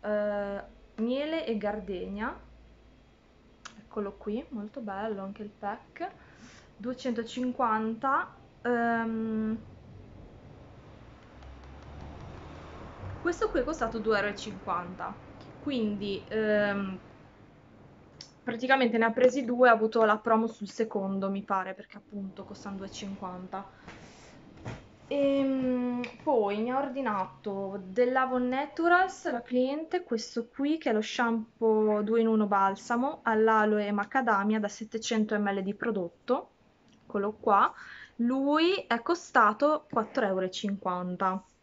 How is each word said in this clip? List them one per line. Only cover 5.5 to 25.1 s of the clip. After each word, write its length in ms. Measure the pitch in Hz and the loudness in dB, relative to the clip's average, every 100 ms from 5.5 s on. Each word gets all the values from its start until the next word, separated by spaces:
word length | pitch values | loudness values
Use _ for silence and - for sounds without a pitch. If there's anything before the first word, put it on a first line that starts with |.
pack, 600 | - 202 226 - - 359 - - - - - - - | -8 -8 -8 -12 -10 -10 -10 -20 -20 -20 -20 -20 -10
duecentocinquanta, 1600 | 226 254 262 233 226 - 254 247 240 220 220 226 269 285 - - - - | -8 -4 -2 -2 -4 -4 -4 0 0 2 0 -2 0 0 0 -10 -20 -6
ehm, 960 | 240 240 233 233 226 226 220 220 220 226 - - - - - - - - - - - - - - - - - - - - - - - - - - - - - - - - - - - - | 0 2 2 0 0 -2 -2 -2 -2 -4 -8 -20 -20 -18 -18 -20 -20 -20 -20 -20 -20 -20 -20 -20 -20 -20 -20 -20 -18 -18 -18 -18 -16 -14 -14 -14 -14 -14 -16 -16 -16 -16 -16 -12 -10 -4
questo 300 | 339 339 427 | -2 0 0
qui 100 | 320 | 0
è 40 | |
costato 340 | 240 - 226 226 | 0 -2 -2 -2
due 180 | 214 214 | 2 2
euro 120 | 208 | 2
e 80 | 202 | -4
cinquanta, 760 | - 190 202 175 175 180 175 202 - - - - | -10 -10 -4 -4 -4 -8 -10 -10 -16 -18 -18 -10
quindi, 600 | - 262 214 208 202 196 - | -4 0 0 -2 -4 -6 -4
ehm, 680 | 220 214 208 208 202 196 185 - - - - - - - - - - - - - - | -2 2 4 2 0 -4 -8 -14 -20 -20 -20 -20 -20 -20 -20 -20 -20 -20 -20 -20 -10
praticamente 540 | - 226 254 269 247 226 | -8 -4 2 4 4 4
ne 80 | 226 | 2
ha 40 | |
presi 340 | 220 254 277 | 6 6 4
due, 260 | 240 247 247 | -2 6 8
ha 20 | |
avuto 320 | 226 220 233 | 8 4 4
la 140 | 220 214 | 4 4
promo 280 | 226 220 226 | 4 2 2
sul 220 | - 202 | -4 -12
secondo, 640 | - 220 202 190 196 196 | -4 -2 -2 -4 -2 -2
mi 120 | 196 | -4
pare, 320 | 202 196 185 | -2 -2 -2
perché 220 | 190 214 208 | -10 -14 -20
appunto 480 | - 202 196 - | -14 -12 -10 -12
costano 320 | 190 202 202 196 | -16 -12 -10 -10
due 100 | 190 | -10
e 40 | |
cinquanta. 760 | - 196 196 190 180 185 190 202 - - - - - - - - - - - - - | -10 -10 -8 -10 -10 -10 -12 -12 -18 -20 -18 -20 -20 -20 -20 -20 -14 -12 -12 -16 -20
Ehm, 960 | - | -4